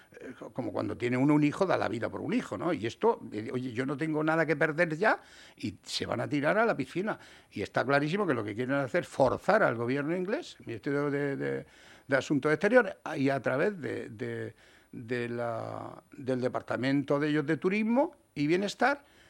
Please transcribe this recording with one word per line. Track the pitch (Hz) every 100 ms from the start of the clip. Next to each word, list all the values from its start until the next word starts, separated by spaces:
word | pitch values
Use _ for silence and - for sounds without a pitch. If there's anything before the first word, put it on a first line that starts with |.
| - -
eh, | - -
co-, | -
como | - 107
cuando | 101 104 92
tiene | 120 127
uno | 143
un | 151
hijo, | 147 - 185
da | 120
la | 98
vida | 113 104
por | 95
un | 131
hijo, | 240 - 101
¿no? | 170
Y | 135 113
esto, | - 226 - -
eh, | 107 113
oye, | 123 127
yo | 113 131
no | 139
tengo | 160 151
nada | 156 165 156
que | 151
perder | 160 147 175 156
ya | 220 403 - - - -
y | 107 98
se | - - 95
van | 107
a | 117
tirar | 147 147 202
a | 233
la | 143
piscina. | - 165 214 - - - _
Y | -
está | 92 -
clarísimo | 120 143 147 202 185
que | 120
lo |
que | 104
quieren | 104 127 139
hacer | 131 175
es | -
forzar | - 127 98 - 214
al | 151
gobierno | 117 120 139 147 180
inglés, | 185 285 - -
Ministerio | 117 113 147 143 147
de, | 139 143 135
de, | 139 135 - - - - -
de | 135
Asuntos | - 147 151
Exteriores, | 151 202 247 214 - - 156
y | 135
a | 135
través | 123 131 202 190
de, | 123 107 113
de, | 107 120 117 110 - - - _
de | 123 113 123 120
la, | 120 117 113 110 107 110 - _ -
del | 127 127
departamento | 123 110 - 117 131 139 139 143
de | 151
ellos | 151 143
de | 156
turismo | 185 208 220 240 330 - _ 147
y | 143
bienestar, | 180 202 - 247 285 - - -